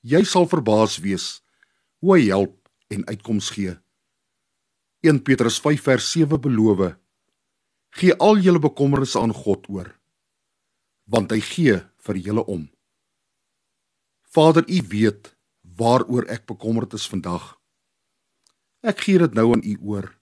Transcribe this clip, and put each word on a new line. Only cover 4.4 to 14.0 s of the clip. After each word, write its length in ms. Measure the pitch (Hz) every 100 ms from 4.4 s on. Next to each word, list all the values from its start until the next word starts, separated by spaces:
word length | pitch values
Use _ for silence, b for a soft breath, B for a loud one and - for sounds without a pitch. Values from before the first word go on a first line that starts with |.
| _ _ _ _ _ _ 160
Een 160 | 143
Petrus 380 | 123 131 117 -
vyf 220 | 147 151 -
vers 240 | 123 -
sewe 280 | 165 151 156
beloof: 580 | 131 117 110 95 92 - _ _ _ _ _ _ _ _ _
"Gee 240 | - 185 -
al 220 | 202 214
julle 200 | 185 175
bekommernisse 640 | 151 - 139 139 135 -
aan 120 | 117
God 360 | 107 - 95 -
oor, 240 | 98 90 _ _ _ _ _ _ _ _ _ _ _
want 260 | _ 113 101
hy 100 | 110
gee 360 | - - 156 98 - _ -
vir 100 | 95
julle 280 | 92 110 -
om." 240 | 92 73 _ _ _ _ _ _ _ _ _ _ _ _ _